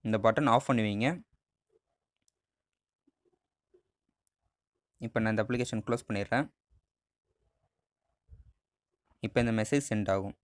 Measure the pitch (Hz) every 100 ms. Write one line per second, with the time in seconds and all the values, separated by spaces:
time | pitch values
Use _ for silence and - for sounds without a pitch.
0 | 113 110 113 113 147 117 - 120 107 101
1 | 123 180 - _ _ _ _ _ _ _
2 | _ _ _ _ _ _ _ _ _ _
3 | _ _ _ 359 _ _ _ 359 _ _
4 | _ _ _ _ _ _ _ _ _ _
5 | 113 117 110 107 110 123 123 113 110 113
6 | - 101 98 120 147 _ _ _ _ _
7 | _ _ _ _ _ _ _ _ _ _
8 | _ _ _ - - _ _ _ _ _
9 | _ _ 113 123 117 113 107 143 139 107
10 | 98 98 98 -